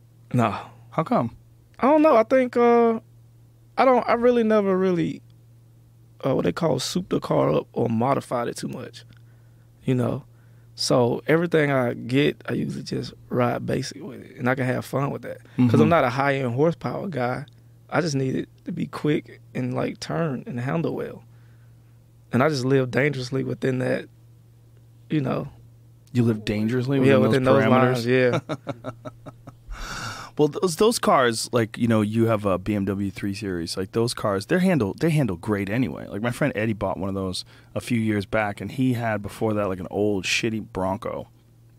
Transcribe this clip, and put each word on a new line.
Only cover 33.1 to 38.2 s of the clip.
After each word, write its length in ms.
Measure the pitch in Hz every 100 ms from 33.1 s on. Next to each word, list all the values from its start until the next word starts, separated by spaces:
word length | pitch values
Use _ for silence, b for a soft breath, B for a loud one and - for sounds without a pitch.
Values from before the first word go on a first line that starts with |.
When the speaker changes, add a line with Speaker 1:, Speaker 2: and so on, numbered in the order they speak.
Speaker 2:
three 220 | - 101
Series. 420 | 98 104 87 82
Like, 180 | - 95
those 200 | 117 117
cars, 320 | - 110 98
they 140 | - 180
handle, 340 | 185 170 101
they 160 | - 160
handle 280 | 156 123 87
great 340 | 110 104 98
anyway. 360 | 113 110 57 -
Like, 120 | 101
my 100 | 117
friend 220 | 117 147
Eddie 200 | - 110
bought 240 | 107 101 80
one 100 | 98
of 60 |
those 320 | 98 95 92 - b b
a 60 | -
few 180 | - 120
years 280 | 110 104